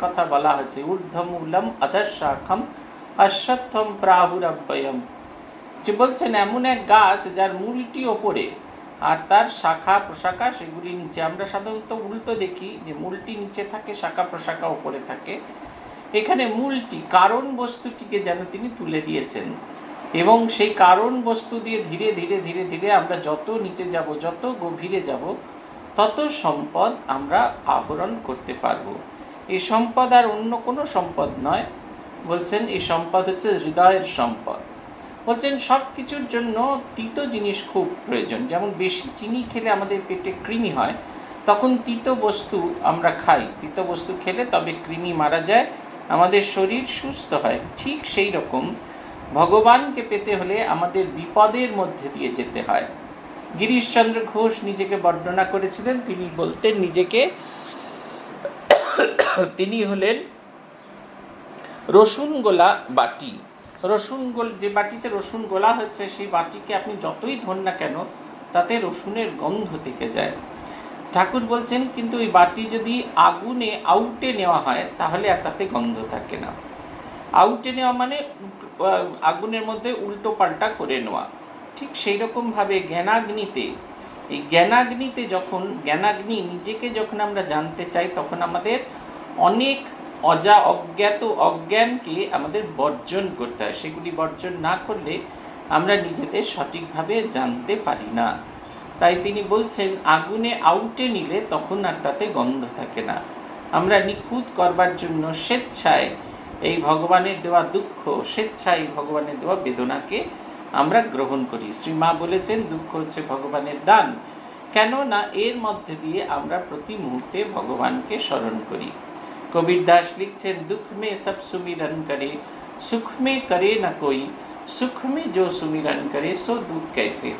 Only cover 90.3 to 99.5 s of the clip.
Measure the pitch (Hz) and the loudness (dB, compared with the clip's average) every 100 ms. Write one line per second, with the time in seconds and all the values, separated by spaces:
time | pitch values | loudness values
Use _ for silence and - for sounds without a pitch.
90.3 | 160 190 214 - 170 165 165 208 208 226 | 6 10 10 10 4 -2 2 2 2 0
91.3 | - 170 165 165 214 233 247 165 165 - | 4 4 2 0 4 4 2 -4 -4 -2
92.3 | 160 151 208 - - 147 127 - 185 190 | -2 -2 -4 -4 0 0 0 -4 -2 -2
93.3 | 139 120 - 104 - 160 160 170 160 160 | -4 -6 -4 -6 -4 -8 -8 -8 -4 -4
94.3 | - 185 170 160 185 - 208 147 170 - | -4 -8 -4 0 -2 -2 -6 -4 -6 -8
95.3 | - - - - 156 185 202 170 156 147 | -14 -16 -16 0 2 4 2 2 -4 -2
96.3 | 196 208 185 175 170 165 156 160 220 220 | -2 -2 -4 -4 -6 -6 -4 0 0 0
97.3 | 131 127 120 123 220 - - 107 113 117 | -2 -2 -2 -2 -2 0 -2 -2 0 0
98.3 | - - - - - - - 175 180 202 | 0 -8 -16 -16 -16 -16 2 4 4 0
99.3 | 208 185 | -2 2